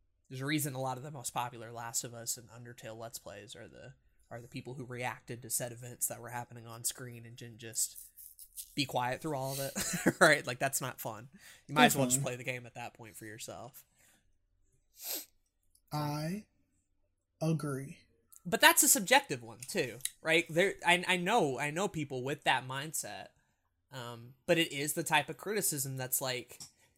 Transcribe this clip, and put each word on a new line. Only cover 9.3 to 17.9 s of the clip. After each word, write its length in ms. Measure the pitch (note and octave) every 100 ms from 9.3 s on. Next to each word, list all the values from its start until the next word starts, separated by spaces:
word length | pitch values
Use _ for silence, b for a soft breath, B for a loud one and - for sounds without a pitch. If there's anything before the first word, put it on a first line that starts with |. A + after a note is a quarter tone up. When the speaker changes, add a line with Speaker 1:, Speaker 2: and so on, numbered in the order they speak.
| C#3
Speaker 1:
all 180 | C3+
of 60 | C3+
it, 560 | C3+ - - F3 - -
<laughs> 40 |
right? 240 | E3+ D3 C3+
Like, 140 | B2+
that's 200 | C3+ -
not 180 | C3 -
fun. 260 | B2+ G#2+ B2 b b b b
You 60 | D3
might 100 | D3
as 100 | C#3+
well 100 | B2+
just 120 | C3+
Speaker 2:
Definitely. 200 | C3+ B2
Speaker 1:
play 60 | B2+
the 60 |
game 140 | B2+ A#2+
at 80 | A#2+
that 180 | A#2+
point 240 | - A2+ G2+
for 80 | A2
yourself. 580 | G#2+ - F#2+ A#2 - - _ _ _ _ _ _ _ _ _ _ - B B B _ _ _ _ _ -
Speaker 2:
I 540 | D3+ D3 D3 D#3 G3+ - _ _ _ _ _ _ _ _ -
agree. 560 | D#3 D#3+ D3 C3+ C#3+